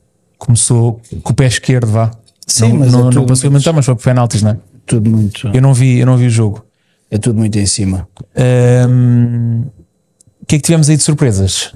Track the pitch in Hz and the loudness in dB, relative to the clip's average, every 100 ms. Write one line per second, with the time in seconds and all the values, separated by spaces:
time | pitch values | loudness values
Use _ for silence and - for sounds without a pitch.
0 | _ _ _ _ - 113 - 120 117 113 | _ _ _ _ -2 0 0 0 0 -4
1 | - - - 113 131 - - 127 117 113 | -12 -10 -4 0 0 0 -2 -2 0 0
2 | 113 - _ _ - - 113 120 131 123 | -2 -6 _ _ -6 -2 0 2 2 4
3 | 123 123 127 127 147 139 151 160 127 120 | 4 2 2 0 2 0 2 0 0 -2
4 | 131 123 120 104 107 104 - - - 120 | 0 0 0 0 -2 -2 -10 -20 -4 -2
5 | 107 110 104 - 113 127 135 123 131 123 | 0 0 -2 -4 -4 2 2 2 2 2
6 | 123 123 123 113 110 - - _ _ _ | 2 2 2 2 0 -4 -14 _ _ _
7 | _ 107 123 110 107 107 101 - 98 95 | _ -4 -2 -2 -2 -2 -2 -2 -4 -4
8 | - - - - 127 123 123 123 123 123 | -8 -18 -10 -2 0 2 2 2 2 2
9 | 123 120 120 117 117 117 - - _ _ | 2 2 0 -2 -4 -4 -6 -14 _ _
10 | _ _ _ _ - 151 - 165 147 151 | _ _ _ _ -4 -2 0 2 2 0
11 | - 147 135 95 95 - - | 0 0 0 0 -2 -4 -10